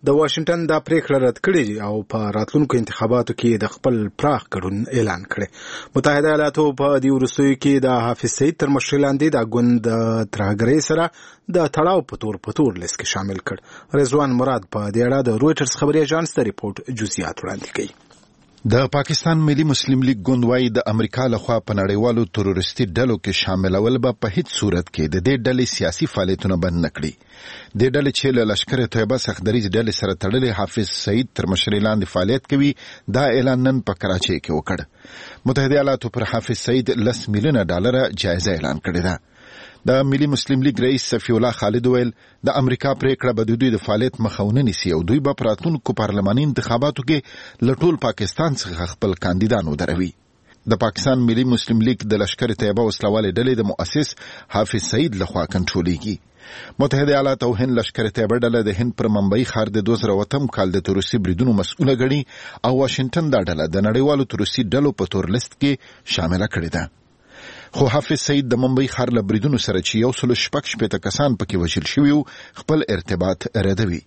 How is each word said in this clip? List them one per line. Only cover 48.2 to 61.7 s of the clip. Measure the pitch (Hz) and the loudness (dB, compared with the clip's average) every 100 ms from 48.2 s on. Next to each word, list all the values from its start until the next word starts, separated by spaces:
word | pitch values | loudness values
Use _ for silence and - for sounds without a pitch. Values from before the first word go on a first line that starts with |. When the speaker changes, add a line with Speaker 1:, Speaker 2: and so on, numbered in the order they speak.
| 101 - 160 135 | -6 -2 -2 -2
Speaker 2:
څخه | 101 82 87 | -6 -6 -8
خپل | - 104 92 98 | -2 -2 0 0
کاندیدان | 90 107 113 80 | 2 2 2 0
ودروي. | 73 87 85 90 - _ _ _ _ - | -2 -2 -2 -2 -6 _ _ _ _ 0
د | 113 | 2
پاکستان | 113 - 135 131 120 | 2 0 0 2 4
ملي | 113 127 | 4 2
مسلم | 120 - 113 110 | 2 2 2 2
لیگ | 120 | 0
د | 107 107 | 0 0
لشکر | 101 - 120 107 | 0 -2 -4 0
طیبه | 107 101 113 | 0 2 0
وسلوالې | - 107 107 104 90 | 0 0 0 0 0
ډلې | 123 | 0
د | 123 101 | 0 0
مؤسس | - 87 147 151 - - - - 101 | -2 -2 -2 -4 -6 -16 -20 -4 0
حافظ | 107 113 87 | 0 -2 -2
سعید | 110 160 101 | 0 0 -2
لخوا | 90 - 80 | -4 -2 -2
کنټرولېږي. | 92 87 - 87 82 107 101 _ _ - - - - | -2 -2 0 0 -2 -4 -8 _ _ -20 -20 -20 -2
متحده | 139 135 143 | 0 2 4
ایالات | 143 135 135 123 | 4 2 0 0
او | |
هند | 107 131 120 | 0 0 0
لشکر | 110 - 110 | -2 -2 -4
طیبه | 101 107 120 | -2 0 2
ډله | 120 117 107 | 2 2 0
د | 92 | 0
هند | 120 - | -2 0
پر | 117 104 | 0 2
ممبئی | 98 101 120 | 2 2 0
ښار | 117 107 107 | -2 -2 -2
د | 104 | 0
دوه | 117 | 0
زره | 110 98 | 2 0
اوتم | 104 139 135 - | 0 -2 -2 -2
کال | 95 95 | 0 0
د | 90 | 0
تروریستي | 98 95 120 | -2 0 -2
بریدونو | 90 90 127 104 | 0 0 2 2
مسؤله | 92 | -2